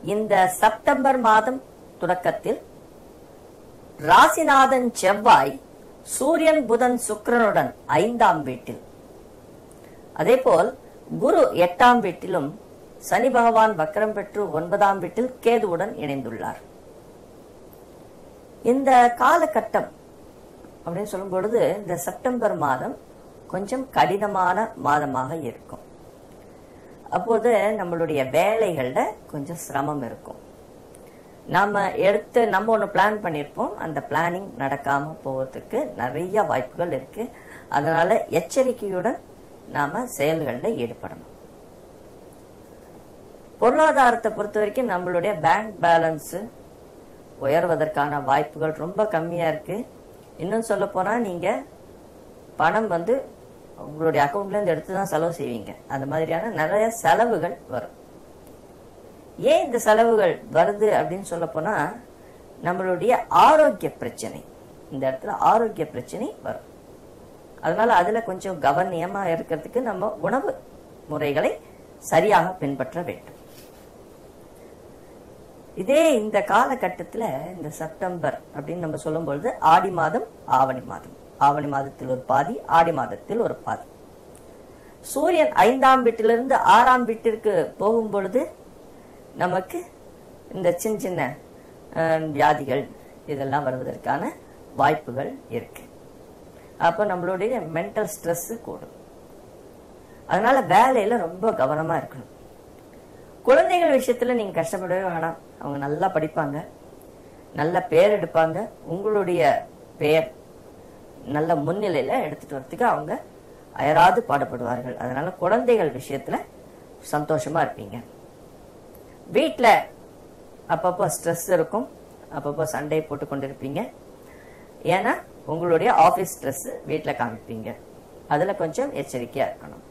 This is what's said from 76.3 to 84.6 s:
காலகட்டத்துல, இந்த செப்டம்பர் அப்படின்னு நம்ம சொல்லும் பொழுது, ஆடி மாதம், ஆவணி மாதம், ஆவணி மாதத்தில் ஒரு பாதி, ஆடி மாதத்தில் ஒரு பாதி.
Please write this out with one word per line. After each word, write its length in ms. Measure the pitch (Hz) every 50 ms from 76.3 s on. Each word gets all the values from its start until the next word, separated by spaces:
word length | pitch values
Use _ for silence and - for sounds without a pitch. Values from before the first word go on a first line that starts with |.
| - 196
காலகட்டத்துல, 1080 | 202 - - 220 269 277 262 254 - 180 180 - 170 - - 214 226 196 135 135 156 180 185
இந்த 120 | 180 147 151
செப்டம்பர் 720 | 160 - 160 156 - - 196 185 180 175 156 143 - - - - -
அப்படின்னு 200 | 143 143 151 165
நம்ம 200 | 180 170 156 156
சொல்லும் 280 | 151 - 160 156 160 165
பொழுது, 300 | 151 143 147 170 240 - -
ஆடி 300 | - 151 165 185 - 196
மாதம், 340 | 180 175 151 156 170 247 427 - - - -
ஆவணி 340 | - 131 127 135 - - 127
மாதம், 380 | - - 92 85 - - - - - - - -
ஆவணி 280 | 139 143 147 151 147
மாதத்தில் 420 | 143 139 139 139 135 - - - 131
ஒரு 120 | 131 127
பாதி, 400 | - - 131 131 147 - 240 - -
ஆடி 260 | - - 165 170 165
மாதத்தில் 480 | 160 135 120 107 101 - - - 208 233
ஒரு 140 | 220 160 -
பாதி. 320 | - - - 110 - - - - - - - - - - - - - - - - -